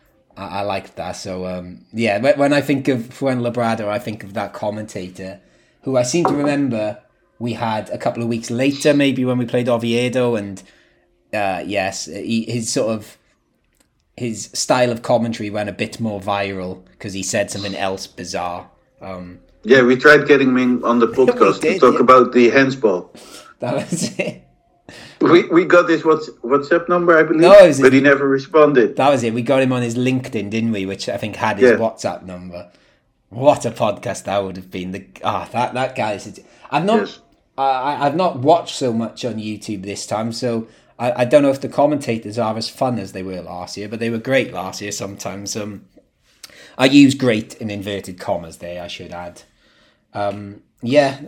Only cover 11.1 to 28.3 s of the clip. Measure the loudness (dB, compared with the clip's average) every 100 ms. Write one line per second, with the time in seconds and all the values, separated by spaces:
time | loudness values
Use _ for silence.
11.1 | _ _ -4 -2 -4 -4 -4 -4 -6 -12
12.1 | -10 -4 -4 -4 -6 -4 -2 -2 -4 -10
13.1 | -20 _ _ _ _ _ _ _ _ _
14.1 | -10 -8 -8 -10 -6 0 2 2 -2 0
15.1 | 0 0 -6 -8 -6 -6 -6 -6 -6 -6
16.1 | -6 -4 -4 -4 -6 -10 -12 -18 -16 -12
17.1 | -8 -4 -2 -4 -6 -8 -4 -4 -4 -10
18.1 | -14 -10 -8 -8 -10 -14 _ _ _ -14
19.1 | -14 -14 -18 _ _ 4 6 6 6 8
20.1 | 8 8 4 4 2 2 0 0 2 2
21.1 | 4 4 4 4 2 0 4 4 6 6
22.1 | 6 6 4 4 4 2 2 0 0 -6
23.1 | -18 -20 -20 -20 -10 -6 -6 -4 -6 -6
24.1 | -6 -8 -8 _ _ _ _ _ -20 -16
25.1 | -2 4 6 6 2 4 4 4 2 2
26.1 | 0 0 -10 -2 -2 2 0 0 0 4
27.1 | 4 4 4 8 10 10 8 6 6 6
28.1 | 4 2